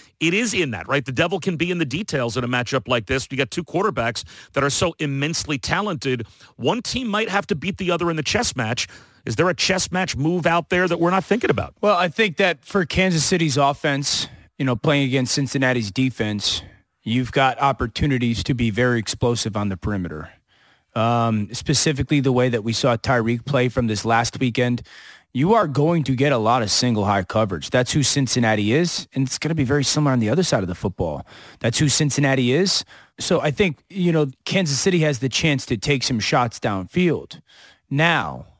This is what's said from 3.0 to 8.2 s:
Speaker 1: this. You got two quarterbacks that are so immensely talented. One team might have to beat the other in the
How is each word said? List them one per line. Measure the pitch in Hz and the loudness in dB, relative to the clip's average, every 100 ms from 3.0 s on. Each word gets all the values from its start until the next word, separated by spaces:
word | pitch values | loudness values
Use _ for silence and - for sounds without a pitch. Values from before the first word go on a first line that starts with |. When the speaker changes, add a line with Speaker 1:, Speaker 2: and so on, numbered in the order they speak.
Speaker 1:
this. | 104 131 - | -2 -4 -4
You | 127 | -4
got | 139 | -2
two | - | -4
quarterbacks | 160 175 208 135 117 117 - - - | -4 -2 -2 0 -4 -4 -12 -18 -6
that | 139 | -2
are | 139 | 0
so | - 180 - | 0 -2 -2
immensely | 151 139 147 165 - 139 | -4 -2 -2 -4 -4 -6
talented. | - 170 208 131 139 127 110 - - - | -2 -2 -2 -4 -4 -4 -6 -16 -20 -4
One | 123 226 | -2 -2
team | - 247 247 | -2 -4 -2
might | 208 220 | -2 -2
have | 202 - | -2 -2
to | |
beat | 165 175 - | -4 -4 -4
the | 175 | -2
other | 170 170 | 0 0
in | |
the | 160 | -2